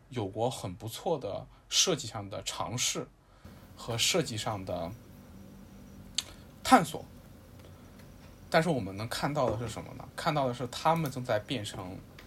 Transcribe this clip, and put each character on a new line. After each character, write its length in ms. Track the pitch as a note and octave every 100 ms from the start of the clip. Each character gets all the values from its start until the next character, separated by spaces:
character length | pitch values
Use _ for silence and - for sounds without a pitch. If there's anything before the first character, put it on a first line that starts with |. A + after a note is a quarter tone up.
| -
有 160 | B2 G2
过 240 | G#2 A#2
很 240 | - G#2
不 120 | F#2 A2
错 320 | - - D#3
的 280 | A2+ G2 - - -
设 260 | - - D3+
计 100 | A2
上 220 | A2 G2
的 140 | G2
尝 340 | - - E2 A2+
试 300 | - - - - - - - - -
和 220 | - - A#2
设 260 | - F#3
计 140 | D3+ A2
上 260 | A#2+ G#2+
的 280 | F2+ F2 E2+ A2 - - - - - - - - - - - - - - - -
探 220 | - B3
索。 180 | E3+ - - - - - - - - - - - - - - - -
但 120 | E3+
是 60 | E3
我 100 | C#3+
们 180 | G2 F#2+
能 120 | A#2
看 240 | - F#3+
到 180 | D3+ B2
的 80 | A2
是 80 | A#2
什 140 | A2
么 100 | E2
呢？ 100 | - -
看 200 | - -
到 120 | D3+ C3+
的 60 |
是 140 | A#2+ B2
他 260 | - D#3+
们 160 | E3 D3+
正 140 | B2+
在 140 | B2+ G#2+
变 260 | - C3
成 320 | G#2 - F#2 F#2 - -